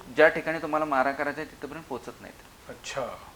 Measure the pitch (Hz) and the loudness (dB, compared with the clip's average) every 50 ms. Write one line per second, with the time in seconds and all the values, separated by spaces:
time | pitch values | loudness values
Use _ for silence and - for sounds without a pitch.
0 | - 135 123 131 151 165 - 170 151 160 160 165 165 156 151 151 156 151 143 131 | -6 -6 6 8 8 8 8 4 -2 -2 -4 -4 -2 -2 0 0 0 2 4 4
1 | 127 139 139 135 147 143 139 151 156 131 - - - 135 143 160 160 - 131 117 | 4 4 2 0 -2 -2 -2 -4 -8 -10 -10 -12 -12 -10 -10 -12 -10 -8 -8 -8
2 | - 127 117 - 104 95 - - - - - - - - 123 - - - - 139 | -8 -10 -14 -14 -16 -18 -18 -18 -20 -20 -20 -20 -16 -16 -16 -12 -10 -6 -4 -4
3 | 123 107 90 92 - - - | -4 -4 -6 -10 -14 -18 -20